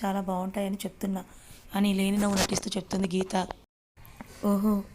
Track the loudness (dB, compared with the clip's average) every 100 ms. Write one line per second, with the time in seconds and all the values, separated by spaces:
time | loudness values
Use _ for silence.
0 | 0 0 0 -2 -2 -2 -2 -2 -6 -4
1 | -4 -4 -6 -18 -20 -20 -6 2 4 4
2 | 2 4 2 2 2 0 -2 -6 -4 -2
3 | 0 0 0 -2 -2 -8 -16 _ _ -20
4 | -20 -18 -18 -4 0 2 4 2 -2